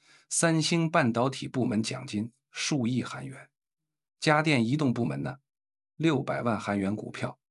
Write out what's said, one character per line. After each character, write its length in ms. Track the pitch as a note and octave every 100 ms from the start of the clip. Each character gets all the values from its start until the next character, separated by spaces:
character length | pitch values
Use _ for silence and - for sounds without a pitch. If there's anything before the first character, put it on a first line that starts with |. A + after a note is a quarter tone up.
| _ - -
三 320 | - E3+ D#3+
星 280 | D3+ E3+ D#3+
半 220 | E3+ C3
导 180 | A#2 C3
体 180 | C3 C#3
部 180 | C3 A2+
门 160 | G#2
奖 240 | A2 B2+ C3
金 260 | G#2+ A#2 _ _
数 340 | - - D3 A#2
亿 180 | B2+
韩 220 | - C3+ C3+
元， 240 | C3 - _ _ _ _ _ _ -
家 220 | D#3+ D3+
电 240 | D#3 C#3 A2+
移 100 | D3+
动 180 | C#3+
部 100 | A#2+ A#2
门 180 | C#2
呢， 160 | D2 - _ _ _ _ _ -
六 260 | D#3+ C3
百 200 | - -
万 180 | A#2+ G2+
韩 180 | - G2+
元 180 | G2 G#2
股 140 | -
票， 280 | - A2+ - _